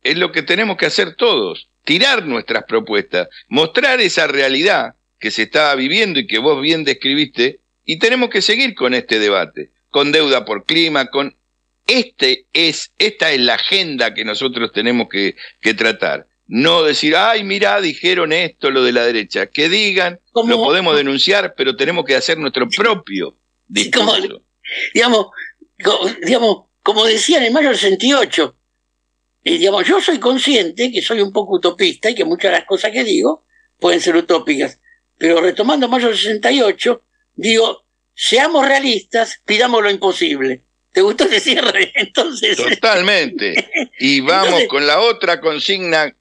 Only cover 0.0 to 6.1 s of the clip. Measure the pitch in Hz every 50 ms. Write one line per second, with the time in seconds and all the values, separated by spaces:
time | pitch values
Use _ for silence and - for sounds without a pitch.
0 | _ 127 156 170 185 160 - 156 139 135 170 190 226 208 185 - 170 151 - -
1 | 196 170 - - - 233 190 127 101 87 78 - - _ _ _ _ - 151 -
2 | - 277 269 220 180 151 123 113 - - 117 107 - - 113 113 107 101 107 101
3 | 95 - - 90 87 - - - _ _ - 143 160 - - 247 294 277 254 254
4 | 220 170 - 165 160 147 139 139 135 135 135 139 165 202 190 147 117 117 - _
5 | _ _ _ _ - 107 - - 110 - - 147 151 147 143 135 131 139 165 214
6 | 226 202